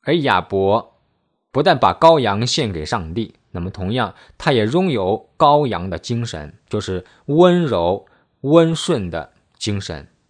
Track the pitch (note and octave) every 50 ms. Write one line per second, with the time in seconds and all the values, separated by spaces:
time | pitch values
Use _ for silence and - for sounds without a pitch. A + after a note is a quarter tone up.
0 | _ C3 D3+ F3 C#3+ C3+ G2+ F2+ F2 - G2 G2 G2 G2 G2+ A#2 - _ _ _
1 | _ _ _ _ _ _ _ _ _ _ _ C3 D3+ F#3+ E3 A#2+ A2+ F#2+ F2 -
2 | - E3 E3 D#3 B2 G#2 G2 G2+ A2+ B2 - - C#3+ G#2+ F#2+ E2 D2+ - - F#2+
3 | F2 D#2+ E2+ A2+ A2 G#2+ _ _ _ _ _ F#2 E2+ F#2+ F#2+ - F#2+ F#2 A2+ B2+
4 | A#2 F#2 - - - _ - _ - D#3+ C#3 A#2 G#2 G#2+ C3 F3 F#3+ F#3+ C#3+ A2
5 | F#2 F2+ G#2 - - _ _ _ D#3+ C#3+ D3 D3+ D3+ B2+ G#2 E2+ F2 F#2+ F2 E2+
6 | - - A#2+ A#2 A#2 A2+ - D#2+ D2 D2 - _ _ _ - G#2+ G#2 - F#2 F2+
7 | - - _ _ _ - C#3+ D#3+ F3+ F3+ F3 F3+ E3+ C#3+ A2+ F2+ E2+ F2 F#2+ G2
8 | - _ _ _ _ _ _ _ - C3+ D3+ E3+ E3 E3 E3 D#3 - - E3+ B2
9 | G2 F2 D#2+ E2 C#2+ - _ _ _ _ _ _ - A2 G2+ G2 F#2+ - E2+ D2
10 | C#2 _ _ _ _